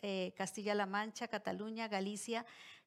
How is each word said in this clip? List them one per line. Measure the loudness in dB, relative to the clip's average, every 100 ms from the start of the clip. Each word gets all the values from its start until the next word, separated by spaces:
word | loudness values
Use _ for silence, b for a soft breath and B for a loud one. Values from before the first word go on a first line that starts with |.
eh, | 0 2 0 0
Castilla-La | -2 0 2 4 4
Mancha, | 2 0 -2 -2
Cataluña, | 0 0 -2 -2 -4 0
Galicia, | 2 2 -2 -2 -2 -2 B B B